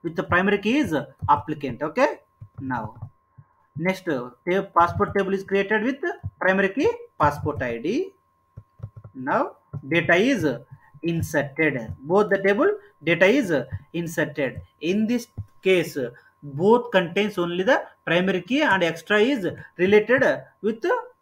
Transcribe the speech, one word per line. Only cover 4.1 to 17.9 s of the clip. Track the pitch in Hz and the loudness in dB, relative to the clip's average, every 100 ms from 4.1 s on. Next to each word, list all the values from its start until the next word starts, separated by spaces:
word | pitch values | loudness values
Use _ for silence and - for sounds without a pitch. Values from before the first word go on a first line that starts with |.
| 135 123 - - | -4 -6 -10 -2
ta-, | 185 - 170 | -2 0 2
passport | 170 - 196 202 | 2 2 -2 0
table | 185 | -2
is | 190 | -4
created | - 196 196 214 | -2 -2 0 0
with | 226 269 349 339 - _ | -2 -4 -6 -6 -12 _
primary | 185 190 196 | 0 2 2
key | 196 392 480 - _ | 2 0 -2 -12 _
passport | 151 143 156 - | 0 0 -6 -4
I | 123 117 | -4 -4
D. | 143 254 381 _ _ _ _ - _ _ - - - | -2 -2 -4 _ _ _ _ -20 _ _ -16 -16 -20
Now, | 135 131 196 349 - _ 147 135 | -10 -2 0 -2 -8 _ -14 -2
data | 165 170 | 0 2
is | 175 240 247 156 120 - - _ - | 2 2 0 -2 -4 -10 -20 _ -10
inserted. | 170 165 160 156 143 - 156 127 107 - | -4 -4 -2 -4 -4 -2 -2 -2 -8 -12
Both | 143 190 208 | 0 2 2
the | 196 | 2
table | 190 202 349 415 - _ | 2 2 2 0 -10 _
data | 151 170 190 | -2 4 4
is | 269 202 147 123 - - | 4 2 -2 -2 -10 -8
inserted. | 170 165 170 151 - 131 110 - _ | -8 -6 -4 -4 -2 -4 -6 -16 _
In | 160 202 220 | -2 0 0
this | 240 - - - - | -2 -4 -14 -16 -4
case, | 185 185 160 147 120 - _ _ | 2 2 2 -4 -6 -8 _ _
both | 143 139 190 240 240 | -12 0 4 4 4
contains | 190 170 196 208 185 | 0 2 -2 -2 -2
only | 170 175 | -4 0
the | 185 311 - | 2 2 0